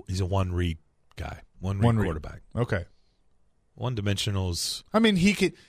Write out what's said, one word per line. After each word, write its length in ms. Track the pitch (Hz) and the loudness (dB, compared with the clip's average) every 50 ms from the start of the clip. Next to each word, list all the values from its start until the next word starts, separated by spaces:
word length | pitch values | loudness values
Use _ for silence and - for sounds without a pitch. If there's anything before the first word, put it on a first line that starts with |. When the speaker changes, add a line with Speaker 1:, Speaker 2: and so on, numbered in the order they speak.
| - | -6
Speaker 1:
he's 140 | - 92 95 | -4 -2 -2
a 40 | 95 | 0
one-read 520 | 87 98 98 95 90 90 90 90 85 80 - _ _ _ _ _ _ _ | 0 0 0 0 0 0 0 0 -2 -2 -4 _ _ _ _ _ _ _
guy, 240 | - - - - - - - _ - | -12 -10 -10 -12 -14 -18 -20 _ -8
one-read 240 | 87 95 98 98 113 | -6 -4 0 2 4
Speaker 2:
One 120 | 120 113 | 4 4
read. 80 | 110 98 | 4 2
Speaker 1:
quarterback. 360 | 90 78 78 71 - - - - - - | 0 -2 -6 -8 -12 -14 -16 -16 -8 -4
Speaker 2:
Okay. 300 | 113 120 - 113 87 - - _ _ _ _ _ _ _ _ _ _ _ _ _ _ _ _ _ | -4 -2 -2 -2 -4 -4 -6 _ _ _ _ _ _ _ _ _ _ _ _ _ _ _ _ _
Speaker 1:
One-dimensional's 1080 | - 110 127 127 107 101 101 98 - - 110 98 95 95 90 85 - - - - - - _ - | -8 -6 -6 -4 -2 -2 -2 -2 -2 -2 -2 -2 -2 -2 -2 -2 -4 -4 -6 -6 -8 -6 _ 2
Speaker 2:
I 60 | 220 | 4
mean, 160 | 226 220 202 | 4 4 4
he 180 | 170 175 208 196 | 4 4 4 4
can, 200 | - 190 170 - - - | 4 2 0 -2 -4 -20